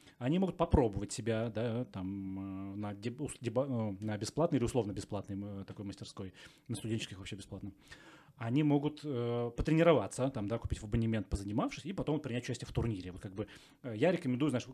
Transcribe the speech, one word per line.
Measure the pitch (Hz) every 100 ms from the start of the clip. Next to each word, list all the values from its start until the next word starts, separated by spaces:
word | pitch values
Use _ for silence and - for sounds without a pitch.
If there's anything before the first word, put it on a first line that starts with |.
| - -
Они | 123 175
могут | 185 165
попробовать | 170 156 120 98 104
себя, | - 113 110 117
да, | 107 120 113 123
там, | 98 92 101 98 95 98 95 98
э, | 101
на | 104
деб-, | 101 113 120
ус-, | 135 -
деба-, | 113 110 139
э, | 120 110 95
на | 107 104
бесплатной | 104 - 170 139
или |
условно | 113 127 104
бесплатной, | 98 - 101 - 98
э, | 101 98 95
такой | 92
мастерской, | 101 95 107 - 95 - - - -
на | 117
студенческих | 110 113 - 95
вообще | 95
бесплатно. | 101 98 98 101 - - - - - - -
Они | 117 131
могут, | 151 143 147 147
э, | 151 127 120 120 120 -
потренироваться, | 147 156 165 147 98 - 131
там, | 131 104
да, | 113
купить | - -
в |
абонемент, | 107 117 113 110 -
позанимавшись, | 101 101 107 247 - 151
и |
потом | 190 147 151
принять | 139 120
участие | 123 123 -
в |
турнире. | - 117 98 90
Вот | 87
как | 104
бы, | 95 107 - - -
э, | 131 107
я | 156
рекомендую, | 180 135 123 151
знаешь, | 123 -